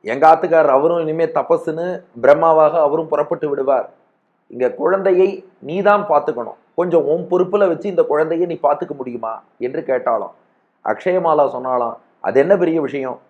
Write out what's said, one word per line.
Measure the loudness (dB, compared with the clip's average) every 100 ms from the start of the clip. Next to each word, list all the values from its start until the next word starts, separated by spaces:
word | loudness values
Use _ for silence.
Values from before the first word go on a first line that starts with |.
எங்க | -6 2 6
ஆத்துக்காரர் | 6 4 2 4 4
அவரும் | 2 0
இனிமே | -2 -2 -2
தபசுன்னு | -2 0 -2 -2 -6 -6 -8 _ 0
பிரம்மாவாக | 4 6 6 4 4 4 0
அவரும் | 0 -2
புறப்பட்டு | -4 -2 -4 -4
விடுவார், | -2 0 -2 -2 _ _ _ _ _ _
இங்க | -4 -4
குழந்தையை | -2 -2 0 2 2 2 -2 -16 _
நீதான் | -8 -2 2 2 2
பார்த்துக்கணும், | 0 0 -6 -10 -14 _ -4
கொஞ்சம் | 0 0 0
உன் | -4 -2
பொறுப்புல | -2 0 0 0
வச்சு | 0 -4
இந்த | -2
குழந்தையை | 0 0 0 -2 -4
நீ | -2
பார்த்துக்க | -2 -2 -6 -10
முடியுமா?" | -10 -10 -10 -12 _ _
என்று | -8 -6 -4
கேட்டாளாம். | -2 0 -2 -4 _ _ _ _ _
அக்ஷயமாலா | -6 -4 -2 0 2 2 0 -2
சொன்னாலாம், | -4 -2 -2 -8 _ _
"அது | 0 2
என்ன | 2 2
பெரிய | 2 -2
விஷயம் | -4 -6 -8 -10